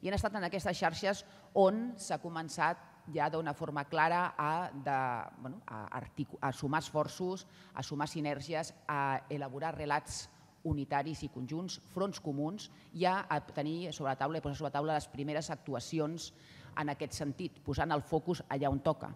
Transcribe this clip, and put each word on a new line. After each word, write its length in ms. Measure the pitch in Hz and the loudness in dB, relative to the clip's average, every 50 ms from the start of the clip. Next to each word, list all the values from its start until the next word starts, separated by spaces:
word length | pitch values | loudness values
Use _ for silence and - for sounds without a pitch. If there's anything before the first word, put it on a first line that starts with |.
I 100 | - 185 | -2 0
han 60 | 196 196 | 0 0
estat 160 | - 214 196 214 | 0 0 0 0
en 80 | 185 | -2
aquestes 320 | 175 165 196 165 208 185 - | 0 -2 0 0 0 0 2
xarxes 460 | 190 170 165 151 - 190 202 190 - - - - - - - 208 | 2 2 2 2 0 0 0 0 -4 -14 -20 -20 -20 0 6 8
on 380 | 196 190 202 220 233 247 240 - | 8 8 8 4 -2 -4 -6 -8
s'ha 240 | - - 180 151 | -4 -4 -4 -2
començat 560 | - 175 170 160 160 160 - - 160 156 175 - - - - - - - 147 | -2 -4 -6 -4 -6 -6 0 4 4 4 4 2 -6 -20 -20 -18 -14 -6 0
ja 160 | 156 147 156 151 | 2 2 2 2
d'una 220 | 165 165 151 147 - | 0 0 0 -2 -2
forma 260 | 165 151 147 147 139 - | -4 -4 -2 -4 -4 0
clara 460 | - 160 151 165 170 175 180 170 - - | 4 6 6 6 6 4 2 0 0 0
a, 320 | 151 147 156 170 180 156 | 0 2 2 0 0 -2
de, 280 | - 139 135 143 139 135 131 127 120 117 - - - - | -6 -4 -2 2 2 2 2 2 0 -2 -4 -6 -10 -10
bueno, 180 | 120 131 135 214 - | -10 -10 -10 -10 -12
a 220 | - - 110 104 - - 131 | -10 -10 -8 -8 -6 -6 -6
articu-, 400 | - - - - 143 - - - | -8 -8 -4 -4 -4 -4 -4 -2
a 140 | - 139 127 | 0 0 0
sumar 300 | - - 139 143 160 - | 0 0 2 2 2 0
esforços, 640 | - - 156 151 147 - - 185 180 185 185 - - - - - - - | 2 2 2 2 2 0 -4 -2 -2 -2 -4 -8 -16 -20 -20 -20 -12 -8
a 100 | - 135 | -8 -6
sumar 240 | - 151 143 147 143 | -4 -2 -2 -2 -2
sinergies, 680 | - 165 147 147 147 135 135 143 170 156 165 - - - - - | -2 -2 0 0 0 -2 -2 -2 -2 -2 -2 -2 -8 -10 -4 -2
a 360 | 151 143 139 139 135 127 - - | 0 2 2 2 2 0 0 -4
elaborar 440 | 147 143 143 135 123 139 151 165 156 | -4 -4 -4 -4 -4 -4 -2 -2 -2
relats 540 | 139 156 147 143 151 151 - - - - - - - - - - - - 165 | -2 0 2 2 2 2 -2 -8 -8 -8 -10 -16 -20 -20 -20 -20 -6 -2 0
unitaris 540 | 156 147 139 - 147 143 143 156 156 135 - | 0 0 0 0 2 0 2 0 -2 -4 -6
i 60 | 139 - | -8 -6
conjunts, 460 | 127 131 117 151 160 180 180 - - - - - | -6 -6 -4 -4 -4 -4 -6 -8 -10 -12 -8 -2
fronts 280 | 185 190 202 - - - | 0 0 0 0 -4 -4
comuns, 460 | 160 143 139 147 156 190 214 - - - - - - - | -4 -2 0 0 -2 -2 -6 -10 -14 -16 -20 -20 -12 -4
ja 320 | 170 175 180 185 196 196 - | 2 4 4 4 2 0 0
a 100 | 156 151 - | 0 0 0
tenir 460 | - - - 143 151 160 170 180 170 | -2 -4 -2 -2 0 -2 -2 -4 -4
sobre 220 | 151 - 156 135 135 | -4 -2 0 0 0
la 60 | - | 2
taula 200 | 135 143 160 160 | 0 0 0 0
i 40 | 147 | -2
posar 140 | 147 143 131 | -2 -2 0
sobre 140 | 156 143 | -2 0
la 60 | - 143 | 0 0
taula 200 | 147 156 160 147 | 2 2 2 2
les 120 | 147 - | 0 -2
primeres 380 | - - 143 147 151 151 165 - | -6 -6 -4 0 0 -2 -2 -2
actuacions 840 | 160 131 - - 139 120 - - - 160 151 147 165 170 - - - - - - - - - - - - | -6 -6 -4 -4 -4 -4 -2 -2 0 0 2 0 0 -4 -8 -10 -12 -16 -20 -20 -20 -20 -18 -8 -4 -2
en 100 | 151 147 143 | -2 -2 -2
aquest 200 | - 156 139 - - | -2 -4 -6 -4 -4
sentit, 420 | 156 143 135 - 180 170 - - - | -4 -4 -2 -4 -4 -6 -6 -8 -6
posant 260 | - 139 - 156 160 156 | -4 0 0 2 2 2
el 80 | 147 | 0
focus 400 | 131 - 165 160 156 - 180 - - - | 2 2 0 0 2 2 -2 -2 -2 -2
allà 220 | - 139 139 139 | 0 2 4 4
on 100 | 135 139 - | 2 4 4
toca 280 | 165 156 - - - - | 2 2 2 -2 -10 -10